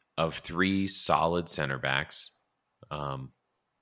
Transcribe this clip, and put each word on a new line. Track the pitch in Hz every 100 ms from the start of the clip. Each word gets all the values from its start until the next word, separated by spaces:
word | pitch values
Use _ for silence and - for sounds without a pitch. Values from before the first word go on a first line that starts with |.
| _ -
of | 80 78
three | - 85 95 98 95
solid | - - 76 80 87 82
center | - 71 67
backs, | 67 67 76 - - - _ _ _ _ -
um, | 76 71 69 65 - _ _ _ _